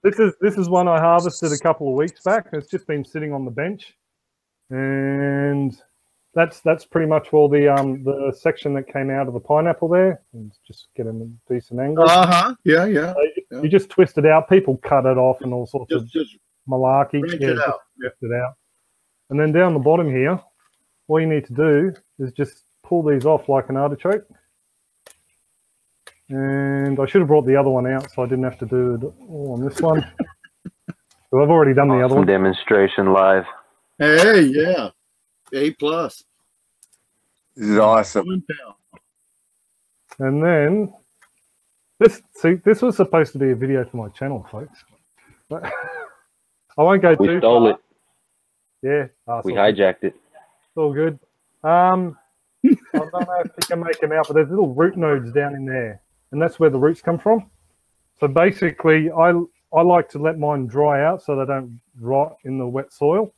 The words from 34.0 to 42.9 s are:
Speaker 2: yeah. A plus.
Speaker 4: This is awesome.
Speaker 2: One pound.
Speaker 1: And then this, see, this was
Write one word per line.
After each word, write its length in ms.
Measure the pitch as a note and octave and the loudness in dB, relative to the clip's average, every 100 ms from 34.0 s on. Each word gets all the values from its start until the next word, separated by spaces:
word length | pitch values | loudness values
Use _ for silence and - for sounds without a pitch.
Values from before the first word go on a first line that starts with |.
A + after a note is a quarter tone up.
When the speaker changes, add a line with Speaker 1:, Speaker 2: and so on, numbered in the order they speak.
| D3+ D#3 G3+ G#3 | 2 4 6 6
Speaker 2:
yeah. 480 | C#3+ C#3 E3 F3+ G2+ _ _ _ _ _ _ | 4 2 -2 -2 -6 _ _ _ _ _ _
A 180 | C3+ D3 | -4 -4
plus. 520 | - D3 E3 D3+ - _ _ _ _ _ _ _ _ _ _ _ _ _ - | -4 -6 -4 -6 -12 _ _ _ _ _ _ _ _ _ _ _ _ _ -8
Speaker 4:
This 120 | G#2+ | 0
is 80 | G#2 | 4
awesome. 500 | G#2+ A2+ G#2 G#2+ F#2 | 4 4 2 -4 -4
Speaker 2:
One 160 | F#2 - D3+ | -8 -8 -14
pound. 160 | A2+ _ _ _ _ _ _ _ _ _ _ _ _ _ _ - | -16 _ _ _ _ _ _ _ _ _ _ _ _ _ _ -8
Speaker 1:
And 240 | C3+ C#3+ | -4 0
then 500 | E3 E3 D3 G3+ G3 - _ _ _ _ _ _ _ _ _ _ | 0 2 0 -2 -4 -10 _ _ _ _ _ _ _ _ _ _
this, 220 | A3 - _ - | 2 2 _ -4
see, 200 | E3 F3 - | -2 2 2
this 160 | G#3+ | 2
was 160 | B3 | 0